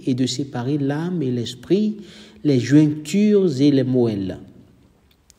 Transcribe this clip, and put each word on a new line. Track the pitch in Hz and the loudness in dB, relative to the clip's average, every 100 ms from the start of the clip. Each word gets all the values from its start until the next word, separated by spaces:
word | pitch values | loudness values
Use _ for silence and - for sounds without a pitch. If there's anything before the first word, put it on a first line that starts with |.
| - | -4
et | |
de | 127 123 | -2 -2
séparer | - 131 139 123 151 | -4 -8 -6 -4 -2
l'âme | 139 147 170 180 | -2 -4 -4 -4
et | 131 | -2
l'esprit, | 123 110 - - 190 214 - - - - - | -4 -6 -10 0 0 0 -4 -14 -20 -20 -4
les | 147 127 | 0 2
jointures | 113 147 151 151 - 202 214 208 180 131 | 4 2 2 0 -4 0 4 4 2 2
et | 147 | 2
les | 135 127 | 4 2
moelles. | 127 117 101 90 87 - - - _ _ _ _ _ _ | 2 2 0 -6 -8 -16 -20 -20 _ _ _ _ _ _